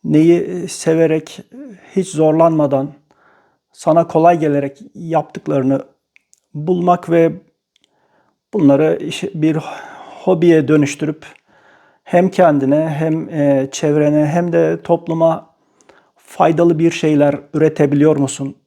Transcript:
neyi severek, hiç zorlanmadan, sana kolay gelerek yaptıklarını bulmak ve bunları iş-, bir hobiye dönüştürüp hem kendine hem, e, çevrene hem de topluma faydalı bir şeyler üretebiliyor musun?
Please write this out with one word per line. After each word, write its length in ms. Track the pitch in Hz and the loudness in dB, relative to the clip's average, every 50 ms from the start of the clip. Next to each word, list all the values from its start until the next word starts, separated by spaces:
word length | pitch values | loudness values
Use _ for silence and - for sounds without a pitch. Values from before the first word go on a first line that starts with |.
| - | -4
neyi 640 | 160 151 151 160 170 170 170 160 165 180 180 170 175 | 0 2 4 4 4 2 2 0 -6 -8 -10 -10 -12
severek, 720 | - - - 165 160 165 165 156 160 160 156 - - - - _ - 254 294 262 202 180 - - - | -12 -6 -2 -2 2 2 2 0 0 -4 -6 -10 -20 -20 -20 _ -20 -20 -20 -20 -20 -20 -20 -6 -6
hiç 120 | 196 180 - | -6 -6 -4
zorlanmadan, 840 | - 151 156 156 156 160 165 165 160 156 151 139 139 135 135 147 - _ _ _ _ _ _ _ _ _ _ _ _ _ _ _ | -2 0 0 2 4 2 2 2 2 0 0 0 0 -2 -4 -6 -12 _ _ _ _ _ _ _ _ _ _ _ _ _ _ _
sana 340 | _ - - 170 156 170 165 | _ -6 -2 0 2 2 0
kolay 320 | 165 - 160 160 175 175 160 | 0 0 2 4 4 4 4
gelerek 420 | 156 151 143 143 139 143 139 _ - - _ | 0 -2 -2 -2 -4 -6 -10 _ -20 -20 _
yaptıklarını 880 | - 175 165 160 156 156 - _ - _ 156 147 139 127 135 139 135 - _ _ _ _ _ _ _ _ _ _ _ _ _ _ | -16 -10 -4 -4 -4 -4 -4 _ -12 _ -4 -2 -2 0 0 -2 -2 -4 _ _ _ _ _ _ _ _ _ _ _ _ _ _
bulmak 560 | 147 151 165 185 175 175 175 175 175 - 165 | -10 -4 -2 -2 0 2 0 0 0 0 0
ve 220 | 165 170 165 165 165 - _ _ _ _ _ _ _ _ _ _ _ _ _ _ _ _ _ _ _ _ _ _ - | 2 2 2 2 0 -6 _ _ _ _ _ _ _ _ _ _ _ _ _ _ _ _ _ _ _ _ _ _ -2
bunları 440 | 208 156 139 139 139 156 156 170 160 | 2 4 4 4 4 2 0 0 -2
iş-, 340 | 151 156 - - - - - | -6 -10 -10 -8 -10 -10 -6
bir 240 | 160 151 160 151 156 - - - - - - - - - - - - - | -2 -2 -2 -2 -2 -6 -10 -16 -16 -18 -20 -20 -20 -20 -20 -20 -6 -2
hobiye 440 | 190 185 160 170 170 165 160 143 123 | -2 0 2 4 4 4 4 4 2
dönüştürüp 580 | 156 151 143 139 - - 151 147 151 - - - - _ _ _ _ _ _ _ _ _ _ _ _ _ _ | 2 2 2 0 -4 -8 -8 -8 -8 -10 -16 -20 -20 _ _ _ _ _ _ _ _ _ _ _ _ _ _
hem 240 | - - 175 185 185 | -2 0 2 2 2
kendine 600 | - - 185 160 147 139 135 131 143 151 160 160 | 2 2 2 4 4 2 0 0 0 0 0 -2
hem, 400 | 147 147 160 160 156 160 - - | -4 -4 -2 -2 -2 -4 -6 -6
e, 400 | 165 151 143 143 139 135 135 135 | -4 -2 0 2 2 0 -2 -4
çevrene 540 | - - - 151 147 151 147 147 151 151 151 | -6 -4 -2 0 2 2 2 2 2 2 0
hem 260 | 147 156 175 175 175 | 0 0 -2 -2 0
de 300 | 165 170 165 160 165 170 | 0 0 0 0 -2 -4
topluma 720 | - - 170 170 170 165 160 165 165 165 160 156 - _ _ _ _ _ _ _ _ _ _ _ _ _ _ | -2 -2 -2 -2 -2 -6 -2 0 0 0 0 -2 -10 _ _ _ _ _ _ _ _ _ _ _ _ _ _
faydalı 640 | _ _ _ - - 170 160 160 151 170 170 165 156 | _ _ _ -4 0 0 0 2 2 2 2 2 2
bir 120 | 165 165 | 0 -2
şeyler 500 | 165 - - 156 151 143 147 143 143 143 - _ - | -2 0 -2 0 2 2 2 2 0 -4 -10 _ -2
üretebiliyor 600 | 151 156 156 156 - 151 139 143 143 147 156 151 | 0 0 0 2 0 0 0 2 2 2 2 2
musun? 400 | 143 139 131 - - 139 139 143 _ _ | 0 -2 -4 -6 -10 -10 -10 -12 _ _